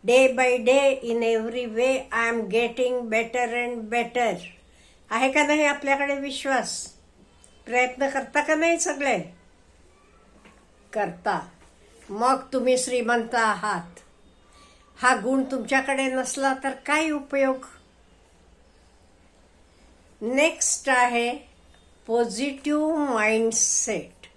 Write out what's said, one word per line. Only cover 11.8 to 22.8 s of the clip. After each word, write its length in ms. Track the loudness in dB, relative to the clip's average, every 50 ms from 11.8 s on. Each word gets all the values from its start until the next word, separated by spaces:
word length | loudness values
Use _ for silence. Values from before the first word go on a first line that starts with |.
| -20 -20 -20 -20 -16 -12
मग 320 | -4 0 2 2 2 2 -2 -4 -4
तुम्ही 240 | 0 2 2 2
श्रीमंत 580 | 2 0 -2 -2 -2 2 2 0 0 0 -2 0
आहात. 640 | 2 2 2 0 0 -2 -4 -4 -4 -6 -10 -20 -20 -20 -20 _ _ _ -20 _ _ _ _ -20 -20 -20 -20 -20 _ _ _ _
हा 180 | 0 2 2 2 2 0
गुण 200 | 0 0 0 0
तुमच्याकडे 600 | -2 -4 -6 -4 0 0 0 0 0 -2 -2 -2
नसला 500 | -2 -2 -4 -4 -4 -4 -2 0 -2 -2 -2 -4
तर 60 | -8
काय 400 | -8 -6 -4 -2 0 0 0 -2
उपयोग? 560 | -2 -4 -6 -4 0 0 2 2 0 -2 -6 -18 -20 -20 _ _ _ _ _ _ _ _ _ _ _ _ _ _ -20 _ _ _ _ _ _ _ _ _ _ _ _ _ _ _ _ _ _ _ _ _ _ _ _ _ _ -20 -20 _ _ _ _ _
नेक्स्ट 680 | -6 -2 2 2 2 2 2 0 -2 -2 -2 -2 0 2
आहे 480 | 4 4 4 4 2 0 -2 -2 -4 -6 -12 -20 _ _ _ -20 -20 _ _ _ _ _ _
पॉझिटिव्ह 1040 | -2 0 0 0 0 -2 -4 -4 -4 -4 -6 -4 -2 0 0